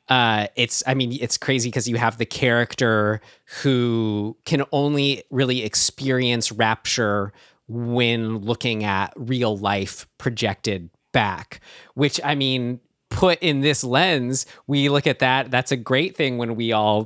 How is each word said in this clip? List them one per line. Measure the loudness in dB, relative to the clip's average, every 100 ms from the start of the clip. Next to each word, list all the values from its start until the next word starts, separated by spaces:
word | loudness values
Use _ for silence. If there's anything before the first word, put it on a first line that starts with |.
| 0
Uh, | 2 4 2 -2 -2
it's, | -2 -2 0
I | 0
mean, | -2 -4
it's | -4 -4
crazy | 0 0 0
'cause | -2 -2
you | 0
have | 0 0
the | -4
character | 0 2 2 0 0 2 2 2 -2 -8 _ -18 -4
who | 0 2 2 0 -2 -2 -4 -8 -2
can | -2 0
only | 0 0 0 0 -2 -4
really | 0 0 0
experience | -2 0 -2 -2 -2 0 2 0 -2
rapture | 0 2 0 -2 0 0 0 -2 -10 -20 _ -10
when | -6 -2 2 2 2 -2 -4
looking | -4 -2 -2 -2
at | 0 0 -2 -6
real | -4 -2 -2 -2
life | -2 -2 -4 -10 -16 -6
projected | -6 -2 -2 -2 -4 -4 -8 _ _
back, | 0 0 -4 -12 -20 -20 -20 -8
which, | -2 0 0
I | -2 0
mean, | 0 0 -4 -6 _ _ -8
put | 2 2 4
in | 2 2
this | 2 0
lens, | 0 2 2 2 0 -4 -6 -10 -2
we | 2 2
look | 2 2
at | 2
that. | 2 2 0
That's | 0 0
a | -2
great | 0 0 0 0
thing | -2 0
when | -4 -2
we | 0
all | 2 4 2